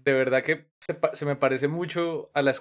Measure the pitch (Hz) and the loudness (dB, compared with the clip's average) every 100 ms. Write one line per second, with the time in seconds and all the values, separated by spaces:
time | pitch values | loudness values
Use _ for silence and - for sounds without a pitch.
0 | 143 131 131 131 131 156 - _ - 160 | 0 2 2 2 0 -2 -6 _ -10 -2
1 | 156 - 147 139 135 131 143 165 175 175 | -2 -2 -4 0 0 2 -2 -2 -4 -4
2 | 170 160 - 143 139 131 | -4 -4 -4 0 2 0